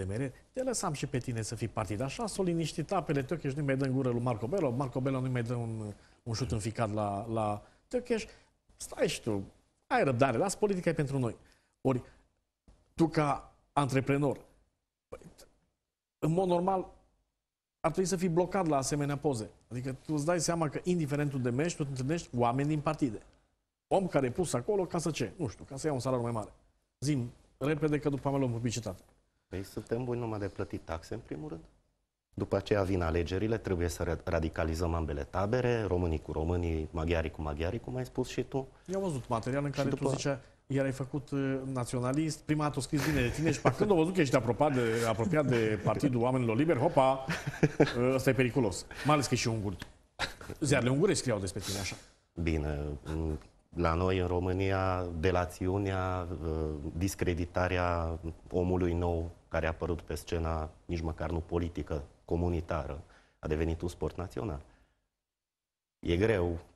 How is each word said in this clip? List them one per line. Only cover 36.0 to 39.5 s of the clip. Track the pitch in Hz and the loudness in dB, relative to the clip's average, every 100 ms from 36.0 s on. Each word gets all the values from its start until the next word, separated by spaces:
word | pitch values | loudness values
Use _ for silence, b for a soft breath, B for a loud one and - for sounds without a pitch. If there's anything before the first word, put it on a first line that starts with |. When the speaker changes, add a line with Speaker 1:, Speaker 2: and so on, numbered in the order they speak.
| 87 78 | 2 -2
Speaker 2:
cu | - | -4
românii, | 76 80 90 85 80 78 | -4 0 0 0 -2 -4
maghiarii | 85 80 82 78 | -4 0 0 0
cu | 76 | -4
maghiarii, | 76 73 82 117 | -6 -4 -4 -4
cum | - 127 | -6 -8
ai | 127 | -6
spus | - 127 | -6 -4
și | - | -4
tu. | 123 135 131 b - | -4 -4 -6 b -8
Speaker 1:
Eu | 190 | -4
am | 190 | -2
văzut | 139 - | -4 -2
material | 117 123 | -4 -2